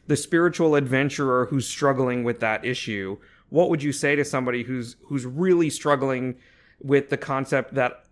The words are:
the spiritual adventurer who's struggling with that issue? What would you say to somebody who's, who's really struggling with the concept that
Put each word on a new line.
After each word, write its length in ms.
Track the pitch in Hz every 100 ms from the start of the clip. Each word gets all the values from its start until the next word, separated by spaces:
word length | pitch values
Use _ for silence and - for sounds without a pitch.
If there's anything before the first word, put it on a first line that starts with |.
| -
the 80 | 147
spiritual 580 | - 170 175 170 165
adventurer 720 | 147 131 131 139 139 139 127 123
who's 200 | 139 -
struggling 580 | - 143 131 127 123
with 160 | 117 117
that 240 | 113 107
issue? 520 | 117 123 - 104 95 101 _ _ -
What 200 | 143 180
would 120 | 165
you 100 | 143
say 240 | 135 143 147
to 80 |
somebody 380 | 143 139 123 120
who's, 340 | 120 127 117 - -
who's 180 | 139
really 460 | 123 135 185 175 160
struggling 640 | - 151 139 135 131 127 123 _ _ _ -
with 300 | 139 139 139
the 60 | 135
concept 580 | - 135 135 139 123
that 300 | 135 123 - _